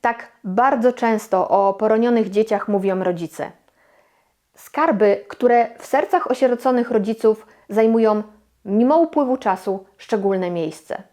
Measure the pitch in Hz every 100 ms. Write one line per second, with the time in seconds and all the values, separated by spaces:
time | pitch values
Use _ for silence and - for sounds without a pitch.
0 | 240 233 - _ 202 190 254 277 247 247
1 | 233 220 - 185 - 196 196 196 220 220
2 | 233 233 202 202 220 202 - 202 196 185
3 | 180 175 165 - - - _ _ _ _
4 | _ _ _ _ _ _ - - 320 214
5 | 208 196 - - 240 240 233 - - 277
6 | 392 359 - 254 254 240 269 254 254 226
7 | 196 220 220 220 - _ _ 208 226 226
8 | 220 214 214 - _ _ 202 208 247 320
9 | 330 311 262 262 226 185 - 190 - _
10 | - 220 196 190 180 175 160 - _ -
11 | -